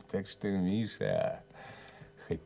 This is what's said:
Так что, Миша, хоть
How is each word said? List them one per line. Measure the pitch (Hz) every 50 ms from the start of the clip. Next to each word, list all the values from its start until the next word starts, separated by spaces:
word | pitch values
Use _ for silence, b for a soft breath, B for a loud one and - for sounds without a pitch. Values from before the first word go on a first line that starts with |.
| - -
Так | - 98 98 -
что, | - - - 101
Миша, | 98 95 90 92 101 110 110 98 - - - - - - - - - - - - B B B B B B B B B B B B B B -
хоть | - - 76 -